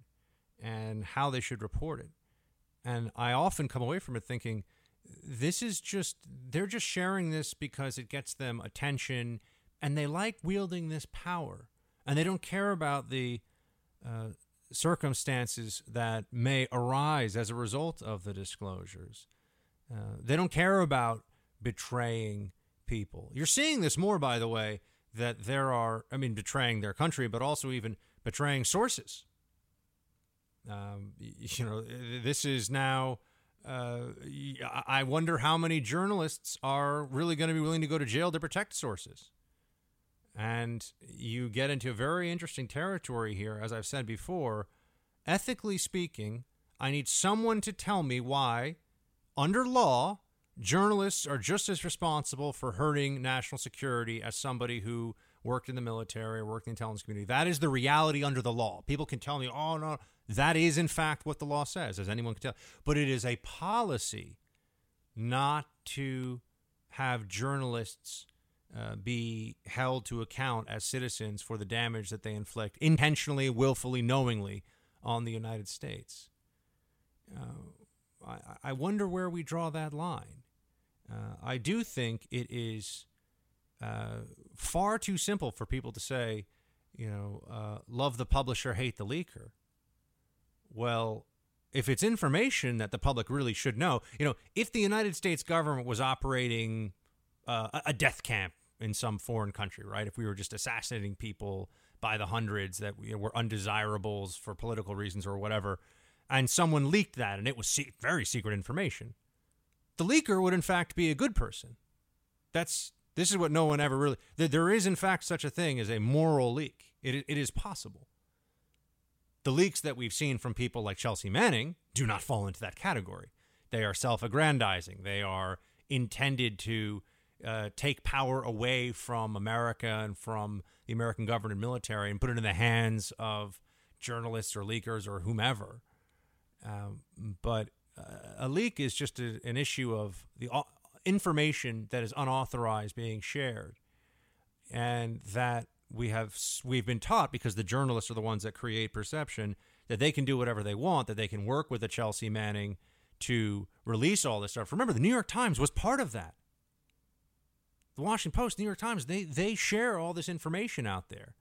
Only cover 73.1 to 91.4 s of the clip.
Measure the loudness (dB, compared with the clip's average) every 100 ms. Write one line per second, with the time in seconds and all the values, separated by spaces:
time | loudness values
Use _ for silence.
73.1 | 4 0 0 2 4 4 4 0 0 4
74.1 | 4 4 0 -4 -8 -12 _ _ _ -2
75.1 | -2 -2 -6 -6 -8 -8 -10 -10 -10 -14
76.1 | -20 -20 _ _ _ _ _ _ _ _
77.1 | _ -18 -12 -12 -12 -16 -20 _ _ _
78.1 | _ -14 -14 -16 -12 -8 -4 -2 0 0
79.1 | -2 -4 -4 -4 -4 -2 -4 -6 -6 -6
80.1 | -6 -10 -20 -20 _ _ _ _ _ -14
81.1 | -10 -10 -10 -6 -4 0 0 -2 -2 -2
82.1 | -4 -6 -6 -6 -6 -6 -6 -10 -12 -16
83.1 | _ _ _ _ _ _ -12 -8 -6 -6
84.1 | -8 -12 -18 -20 -10 -2 2 2 2 0
85.1 | -2 0 0 -2 -6 -4 -4 -4 -8 -4
86.1 | -2 -2 -4 -8 _ _ _ _ -8 -6
87.1 | -4 -6 -8 -10 -8 -8 -8 -8 0 0
88.1 | 0 4 4 4 0 0 0 -2 -2 -4
89.1 | -4 -6 -12 -20 _ _ _ _ _ _
90.1 | _ _ _ _ _ _ -4 0 0 0
91.1 | -4 -10 _